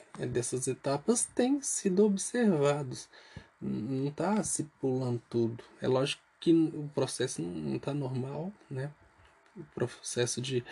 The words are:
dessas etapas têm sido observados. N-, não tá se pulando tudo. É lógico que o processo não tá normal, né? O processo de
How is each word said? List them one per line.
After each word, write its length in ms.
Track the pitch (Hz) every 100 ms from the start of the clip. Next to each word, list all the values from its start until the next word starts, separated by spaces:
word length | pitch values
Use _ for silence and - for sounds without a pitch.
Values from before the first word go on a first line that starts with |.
| - - 131
dessas 360 | 123 120 127 135
etapas 600 | 123 143 143 - 240 -
têm 340 | - 247 285
sido 420 | - - 202 180
observados. 1040 | 214 196 - 240 220 156 143 147 131 127 - - - - - _
N-, 440 | 135 131 113 135
não 60 | 143
tá 320 | 147 175 214
se 220 | - - - -
pulando 420 | 135 131 127 120 -
tudo. 340 | 120 113 117 - -
É 80 | 131
lógico 340 | 131 143 - _ _
que 120 | 170
o 360 | 165 156 156 147
processo 480 | 139 131 - 127 -
não 360 | 170 165 151 131
tá 140 | -
normal, 600 | 143 131 127 131 143 185 - -
né? 220 | 131 143 - - _ - _ _ 196
O 80 |
processo 760 | 151 - 120 - - 123 120 -
de 240 | 131 127 -